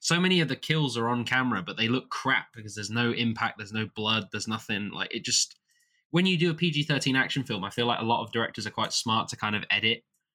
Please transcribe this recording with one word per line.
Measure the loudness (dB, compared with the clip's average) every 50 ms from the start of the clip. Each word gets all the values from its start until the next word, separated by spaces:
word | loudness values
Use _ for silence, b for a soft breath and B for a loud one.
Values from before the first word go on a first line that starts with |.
so | -2 0 2 4
many | 4 4 4 4
of | 4 2
the | 0
kills | -4 -2 -2 0 2 2 0 0
are | 0 0 2
on | 0 0 0
camera, | 2 2 2 2 2 0 -2
but | -2 -4 -2
they | 0 2 2
look | 2 0 0 -4
crap | -8 -4 0 0 0 0 0 -4 -12
because | -16 -14 -12 -10
there's | -10 -8 -4
no | -2 0 2 2
impact, | 2 2 0 0 0 0 -2 -2 -4 -6
there's | -10 -6
no | -4 -4 -4 -4 -6
blood, | -4 0 0 0 0 0 -4
there's | -6 -6 -4 -4
nothing. | -4 -6 -4 -4 -4 -4 -4 -6
Like, | -6 -6 -6 -6 -6
it | -6 -4
just, | 0 0 0 0 -2 -6 _ _ _ _ _ _ _ _ _ _ _
when | 0 2 4
you | 4 4 4
do | 2 2
a | 2
P | 2 0 0
G | 2 0
thirteen | 0 0 0 0 2 2 2
action | 2 0 0 -2 -4 -2
film, | -2 -4 -4 -4
I | -4
feel | -2 0 0
like | 0 0 0
a | 2
lot | 0 0 0
of | 0 -2
directors | -2 -2 -2 -2 -4 -6 -8
are | -6
quite | -4 -4 -2 -2
smart | -2 -2 0 2 2 2 2 -2
to | -4
kind | -4 -2 -2 -2
of | -2 0 0
edit, | 0 2 4 2 0 0 -4 _ _ _ _ _ _